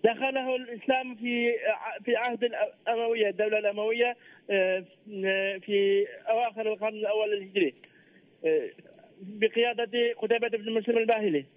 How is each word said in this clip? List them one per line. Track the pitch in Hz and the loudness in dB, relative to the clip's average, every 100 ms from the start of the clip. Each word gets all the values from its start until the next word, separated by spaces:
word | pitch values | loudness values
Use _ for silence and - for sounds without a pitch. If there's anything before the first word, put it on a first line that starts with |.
دخله | 220 220 269 269 254 254 | 2 2 -2 -2 -2 -4
الإسلام | 254 233 - 262 254 226 | -6 -10 -2 -2 -2 -8
في | 240 240 240 240 - | -4 0 0 0 -2
ع-، | 214 220 - 208 | -4 -6 -8 -2
في | 226 | 0
عهد | 247 233 | 0 -2
الأموية، | 240 220 208 - - 226 233 233 208 | -2 0 -4 -4 -4 -2 0 0 0
الدولة | 190 214 214 | 0 0 2
الأموية، | 208 208 214 233 240 240 - - - | 0 0 -2 2 0 0 -14 -20 -2
آه، | 196 185 185 185 _ 208 202 190 190 196 196 | 2 2 0 -6 _ -12 -4 0 0 0 -4
في | 190 202 196 196 202 - - | 0 2 4 4 2 -4 0
أواخر | 226 240 208 220 | 0 0 -2 -4
القرن | 208 214 214 | -2 -4 -2
الأول | 208 214 214 | -2 0 0
الهجري، | 208 190 190 156 - - - _ - _ _ 160 | -2 -2 0 0 -2 -20 -20 _ -20 _ _ 2
آه، | 156 117 - - - - - | 2 0 -12 -20 -20 -20 -18
بقيادة | 190 214 214 226 240 233 233 240 233 | -16 -2 0 2 0 0 -2 0 0
قتيبة | 233 214 233 233 | 0 0 0 2
بن | 226 214 | -2 -2
مسلم | 226 220 233 | -2 2 2
الباهلي. | 226 226 208 147 139 | 4 2 4 0 -2